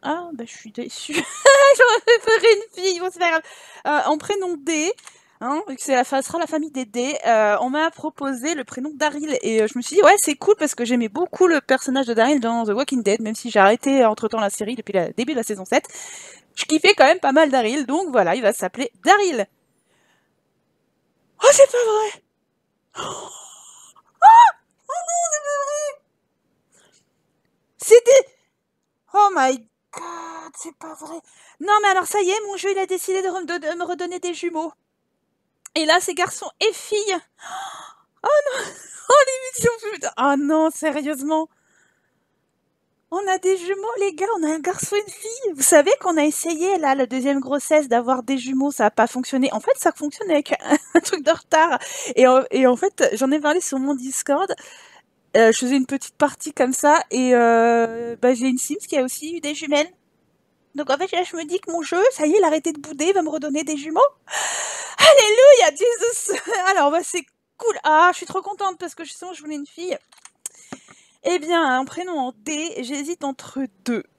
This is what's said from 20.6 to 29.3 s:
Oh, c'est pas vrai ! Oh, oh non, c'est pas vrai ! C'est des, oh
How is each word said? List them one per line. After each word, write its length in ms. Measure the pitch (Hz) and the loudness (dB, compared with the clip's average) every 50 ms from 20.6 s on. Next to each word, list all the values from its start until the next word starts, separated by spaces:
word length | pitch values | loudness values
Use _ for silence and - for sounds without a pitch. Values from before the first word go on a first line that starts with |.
| _ _ _ _ _ _ _ _ _ _ _ _ _ _ _ _ - | _ _ _ _ _ _ _ _ _ _ _ _ _ _ _ _ 4
Oh, 60 | 494 571 | 6 8
c'est 180 | - 554 539 | 8 8 6
pas 140 | - 480 480 | 6 -2 0
vrai ! 380 | 440 427 427 440 415 - - _ _ _ _ _ _ _ _ _ _ _ _ _ _ _ - | 0 0 0 -2 -2 -6 -12 _ _ _ _ _ _ _ _ _ _ _ _ _ _ _ -14
Oh, 300 | - - - - - - - - - - - - - - - - - - _ _ _ _ _ _ 659 | -14 -12 -12 -14 -16 -18 -20 -20 -20 -20 -20 -20 -20 -20 -20 -20 -20 -20 _ _ _ _ _ _ 8
oh 720 | 807 906 932 960 855 679 _ _ _ _ _ _ _ 554 698 698 622 | 10 10 10 8 8 4 _ _ _ _ _ _ _ -12 -10 -8 -6
non, 140 | 679 698 698 659 605 | -4 -4 -2 -4 -4
c'est 120 | 605 587 | -6 -6
pas 160 | 571 587 571 571 | -6 -6 -4 -4
vrai ! 360 | 554 587 587 605 587 571 571 _ _ _ _ _ _ _ _ _ _ _ _ _ _ _ _ _ _ _ _ _ _ _ _ _ _ _ _ _ _ _ _ _ _ _ | -6 -6 -8 -8 -8 -10 -12 _ _ _ _ _ _ _ _ _ _ _ _ _ _ _ _ _ _ _ _ _ _ _ _ _ _ _ _ _ _ _ _ _ _ _
C'est 280 | _ - - 427 480 466 | _ 4 8 8 8 8
des, 220 | - 539 539 - - _ _ _ _ _ _ _ _ _ _ _ _ _ _ _ _ - | 8 6 6 6 2 _ _ _ _ _ _ _ _ _ _ _ _ _ _ _ _ 2
oh 160 | 392 415 403 | 2 2 4